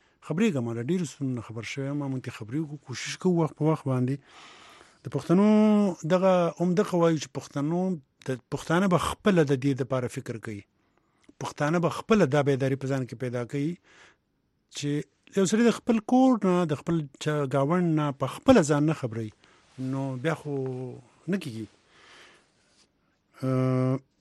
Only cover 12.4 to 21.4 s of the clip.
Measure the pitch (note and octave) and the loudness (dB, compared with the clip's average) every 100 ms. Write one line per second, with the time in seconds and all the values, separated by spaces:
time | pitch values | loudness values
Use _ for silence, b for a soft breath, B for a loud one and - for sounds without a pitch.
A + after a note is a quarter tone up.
12.4 | C#3 C3 C3 C3 C3 C#3 B2 A#2 B2+ B2 | 2 0 0 -2 -4 -4 -6 -8 -8 -6
13.4 | A#2 C#3+ D3+ F3 b b b b _ _ | -6 -6 -6 -6 b b b b _ _
14.4 | _ _ _ - C#3+ D3 - _ _ G3 | _ _ _ -10 -6 -4 -6 _ _ 0
15.4 | F#3+ G#3+ A#3 - - A3+ - B3+ C4 A#3 | 2 4 4 2 0 0 2 4 6 4
16.4 | F#3 F3+ E3+ C#3 - E3+ C#3 - D3+ D3+ | 2 2 0 -2 -2 -4 -4 -6 -4 -2
17.4 | C3+ C#3 C#3 F3+ F3 D#3 D3 C3+ B2+ - | 0 0 2 2 2 2 0 -2 -6 0
18.4 | - B3 C#3+ D3 D#3 D#3 A#2+ A2+ A2 - | 4 6 6 2 2 0 -4 -6 -10 -12
19.4 | b b _ - C3 C3+ C3+ B2+ D#3 D#3 | b b _ -10 -6 -6 -6 -6 -4 -4
20.4 | D3 C#3 C3 B2+ B2+ B2 - _ - G3 | -6 -6 -6 -8 -10 -14 -20 _ -6 -6